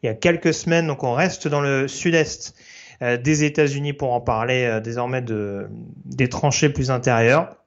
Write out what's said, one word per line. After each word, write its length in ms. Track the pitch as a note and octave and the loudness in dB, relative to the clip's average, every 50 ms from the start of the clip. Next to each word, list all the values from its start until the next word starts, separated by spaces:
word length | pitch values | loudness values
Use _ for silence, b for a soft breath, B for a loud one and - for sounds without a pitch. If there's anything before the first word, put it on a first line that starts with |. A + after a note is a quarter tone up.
| - | -2
il 40 | |
y 20 | E3 | -4
a 60 | C#3 | -4
quelques 400 | - - F3 E3+ E3 - E3+ D3+ | 0 2 2 2 2 2 0 0
semaines. 320 | - - F3 E3 E3+ E3 | 0 0 0 2 2 2
Donc 180 | D#3 C#3+ - - | 0 -2 -2 -2
on 80 | B2+ A#2+ | -2 0
reste 340 | B2+ E3+ F#3 - - - | 2 0 0 0 -4 -4
dans 140 | D3+ C#3+ D3 | -2 0 0
le 280 | C#3+ C#3 C#3 C3+ C#3 C3+ | 0 0 0 0 0 -2
sud-est, 640 | - - - F3 E3 E3 D#3 - - - - - - B B B B B B B B B B2+ | -4 -2 -2 2 2 2 2 0 -4 -12 -14 -18 -18 B B B B B B B B B -2
euh, 160 | A#2+ A#2+ A#2+ | -2 -2 0
des 260 | B2 C#3+ D#3 D3 D3+ | 2 2 2 2 2
États-Unis 480 | D3+ D3 - D3+ C#3+ C#3 C#3+ C#3+ D3 C#3+ | 0 2 2 2 2 2 -2 -4 -4 -4
pour 220 | C#3+ D3 C3 B2 | -4 -2 -2 -2
en 80 | A#2+ B2 | -2 0
parler, 420 | C3 A#2 A2 A2+ B2 B2+ B2+ B2+ | 0 -2 0 0 0 0 0 2
euh, 160 | A#2+ A2+ A2 | 0 0 -2
désormais 400 | G#2+ A#2 A#2 A#2+ A#2+ B2 B2+ B2+ | -4 -4 -6 -4 -4 -2 -4 -4
de, 480 | B2 A2 A2+ G#2+ G#2 G2+ G2+ G2+ G2+ G#2 G#2 A2+ A#2 - - - - | -4 -4 -4 -4 -4 -4 -6 -8 -10 -10 -12 -14 -16 -16 -18 -18 -14
des 240 | - - B2+ C3 B2 | -12 0 2 2 2
tranchées 400 | - - - D3 C3 - - D3 | 2 0 0 0 2 4 2 2
plus 200 | C#3+ - C3+ B2+ | 2 2 -2 0
intérieures. 640 | C3 B2 A#2+ C3 A#2+ A#2 A2+ A#2 C3 D#3 F3 - - _ _ | -2 0 2 2 4 4 6 6 4 4 2 -2 -8 _ _